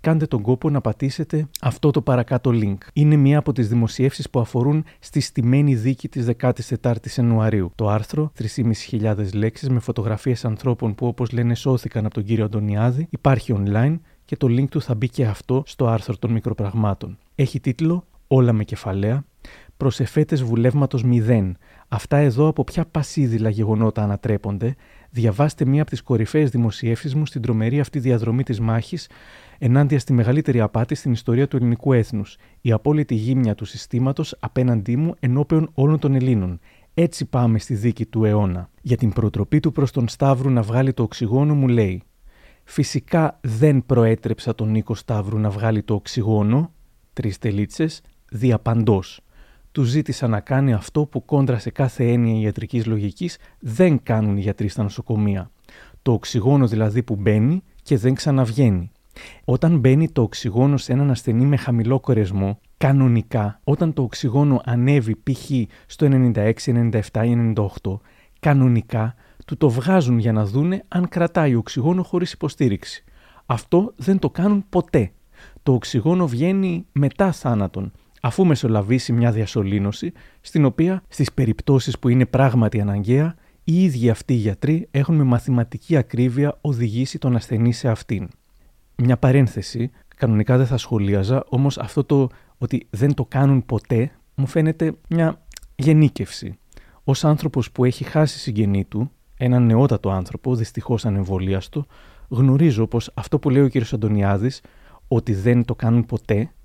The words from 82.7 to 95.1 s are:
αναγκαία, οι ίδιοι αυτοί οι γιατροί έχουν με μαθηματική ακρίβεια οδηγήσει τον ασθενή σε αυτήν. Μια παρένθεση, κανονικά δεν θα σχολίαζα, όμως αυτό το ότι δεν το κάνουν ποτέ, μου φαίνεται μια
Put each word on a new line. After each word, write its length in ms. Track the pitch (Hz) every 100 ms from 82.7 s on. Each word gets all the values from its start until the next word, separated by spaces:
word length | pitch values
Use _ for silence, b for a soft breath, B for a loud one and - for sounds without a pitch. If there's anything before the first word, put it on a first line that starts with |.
| 110
αναγκαία, 540 | 104 101 101 131 156 - b b
οι 180 | - 170
ίδιοι 280 | 185 127 117
αυτοί 220 | 110 -
οι 40 | 127
γιατροί 520 | 107 95 139 160 -
έχουν 240 | 139 139
με 80 | 160
μαθηματική 720 | 135 120 - 123 113 - - 156
ακρίβεια 640 | 120 120 127 120 147 -
οδηγήσει 580 | 151 120 117 113 131 -
τον 180 | 131 123
ασθενή 360 | - 113 117
σε 160 | 117 123
αυτήν. 400 | 113 - 98 90 - _ _ _ _ _ -
Μια 200 | 123 123
παρένθεση, 760 | 135 135 123 - - 117 120 b b _
κανονικά 400 | 123 107 107 127
δεν 100 | 127
θα 100 | 120
σχολίαζα, 680 | - 113 98 101 95 131 -
όμως 300 | 127 139 135
αυτό 260 | 104 -
το 240 | 131 143 127 b b b
ότι 280 | 123 127 -
δεν 240 | 101 139
το 100 | 139
κάνουν 420 | 123 143 139 135 -
ποτέ, 440 | 110 - 120 120 _ _
μου 120 | - 135
φαίνεται 460 | 170 156 160 160 -
μια 340 | -